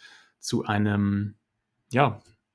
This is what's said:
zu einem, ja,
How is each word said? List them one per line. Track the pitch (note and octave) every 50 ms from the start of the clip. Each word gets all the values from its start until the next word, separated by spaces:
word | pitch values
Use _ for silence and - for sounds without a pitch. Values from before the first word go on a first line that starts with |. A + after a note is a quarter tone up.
| - - - - - _ _ _
zu | - - A#2+ A2+ -
einem, | - G#2 G#2 G#2 G#2 G#2 G2+ G2+ G2+ G2+ G2+ G#2 G#2 G#2 _ _ _ _ _ _ _ _ _ _ -
ja, | A2+ B2 C#3+ B2 G2+ - - _ _ _ _ _